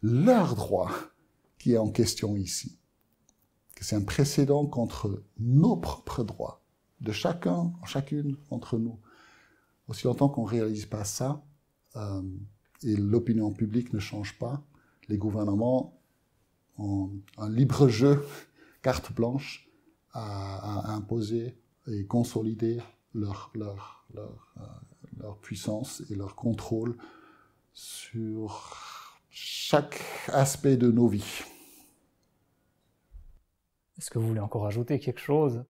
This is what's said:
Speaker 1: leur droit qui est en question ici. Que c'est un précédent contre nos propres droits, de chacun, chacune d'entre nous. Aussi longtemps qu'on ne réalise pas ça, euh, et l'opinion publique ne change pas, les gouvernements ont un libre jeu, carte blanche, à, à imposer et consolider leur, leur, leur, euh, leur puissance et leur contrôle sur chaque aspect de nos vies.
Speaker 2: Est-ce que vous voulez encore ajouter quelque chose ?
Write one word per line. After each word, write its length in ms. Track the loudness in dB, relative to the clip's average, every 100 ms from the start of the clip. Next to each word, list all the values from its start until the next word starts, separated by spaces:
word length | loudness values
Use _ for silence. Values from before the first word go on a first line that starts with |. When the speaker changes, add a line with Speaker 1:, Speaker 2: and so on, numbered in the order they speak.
Speaker 1:
leur 540 | 4 4 8 8 6 0
droit 360 | 0 0 0 -2 -8 _ _ _ _ _
qui 160 | 2
est 40 | 4
en 120 | 4
question 460 | 2 2 2 -2 -2
ici. 420 | -4 -6 -8 -16 _ _ _ _ _ _ _ _ _ -14
Que 80 |
c'est 120 | -4 -2
un 80 |
précédent 640 | -2 2 2 4 4 4 2
contre 580 | 0 -2 -2 -4 -4 -10 -4
nos 360 | 6 8 8 4
propres 480 | -2 -8 -8 -4
droits, 400 | -4 -4 -8 -8 _ _ _ _
de 100 | -6
chacun, 600 | -2 -2 0 0 0 0 -4 -6
chacune 500 | -4 -2 -2 -2 -6 -8
d'entre 280 | -10 -4 -2
nous. 220 | -2 -6 -18 -20 -20 -20 _ _ _ _ -14
Aussi 180 | -4 -2
longtemps 240 | 2 2
qu'on 160 | 2 -2
ne 40 |
réalise 360 | 0 0 -2 -6
pas 180 | -6
ça, 400 | -6 -4 -4 -4 -8 _ _ _ _ -10
euh, 260 | -6 -6 -6 -10 -14 _ _ _
et 120 | 0 2
l'opinion 560 | 4 4 4 2 2
publique 420 | 0 0 0 -2
ne 60 | -4
change 380 | -4 -8 -10 -8
pas, 260 | -6 -6 -10 _ _ _ -4
les 100 | -2
gouvernements 840 | 0 0 0 2 4 2 0 -12 _ _ _ _ _ _ _ -10
ont 320 | -2 -2 -2 -6 -14 -10
un 120 | -4
libre 380 | 2 4 8 6
jeu, 360 | 8 6 6 2 -12 -18 _ -20 _
carte 320 | -2 -2 -4
blanche, 560 | -2 -2 -2 -6 -16 _ _ _ _ _
à, 800 | -12 -8 -8 -8 -8 -6 -6 -4
à 40 |
imposer 640 | -6 -2 -2 0 -2 -4 -10 _ _ -8
et 180 | -6 0
consolider 720 | 2 2 0 -2 0 -2 -2 -6 _ _
leur, 380 | -6 -4 -6 -10 -10
leur, 500 | -8 -10 -14 -20 _
leur, 400 | -16 -14 -16 _ -20
euh, 40 | -18 -18 -20 _ -20 -14
leur 200 | -14 -14
puissance 680 | -12 -8 -4 -4 -6 -10 -10
et 60 | -8
leur 200 | -8 -4
contrôle 600 | -2 -2 -2 -2 -2 -6 -12 -20 -20 _ _ _ _
sur 1400 | -20 -16 -14 -10 -8 -6 -6 -8 -10 -14 -16 -16 -16 -16 -20 _
chaque 720 | -14 -10 -8 2 2 2 -8 -10 -10 -2
aspect 500 | 4 4 4 4 6
de 140 | 6
nos 160 | 6 6
vies. 360 | 4 -4 -10 -12 -18 -20 -20 -20 _ _ _ _ _ _ _ _ _ _ _ _ -20 -20 -20 _ _ _ _ _ -14
Speaker 2:
Est-ce 120 | -6
que 100 | -2
vous 80 | 0
voulez 140 | -2
encore 260 | -2 -2 -2
ajouter 320 | -2 -2 -2
quelque 220 | -2 -6
chose ? 420 | 0 2 4 0 -8